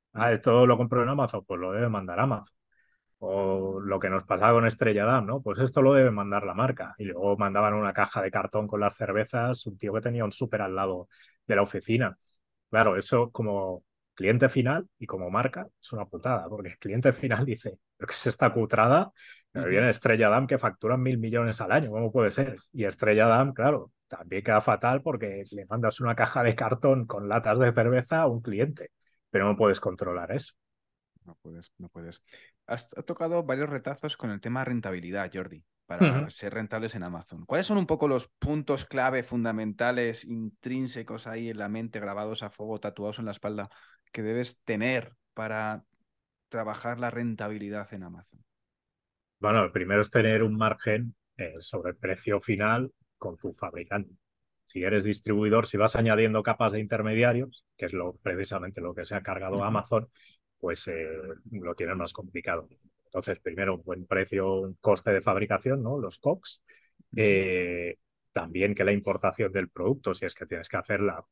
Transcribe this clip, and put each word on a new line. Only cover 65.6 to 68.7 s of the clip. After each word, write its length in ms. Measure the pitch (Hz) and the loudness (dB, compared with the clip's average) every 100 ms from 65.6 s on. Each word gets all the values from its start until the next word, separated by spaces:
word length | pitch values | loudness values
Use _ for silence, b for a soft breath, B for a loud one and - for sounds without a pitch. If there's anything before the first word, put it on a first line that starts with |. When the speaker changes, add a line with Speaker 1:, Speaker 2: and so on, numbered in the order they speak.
| 127 139 | 0 -2
Speaker 1:
¿no? 160 | 117 143 | -2 -4
Los 200 | 98 - | -6 -4
cogs. 440 | 139 185 - - b b b _ _ | -2 -2 -6 -20 b b b _ _
Speaker 2:
Ujú. 100 | 110 | 2
Speaker 1:
Eh, 760 | 107 98 95 90 90 87 87 85 _ _ _ | 4 4 2 -2 -2 -4 -6 -10 _ _ _
también 420 | - 82 87 101 | -8 -6 0 0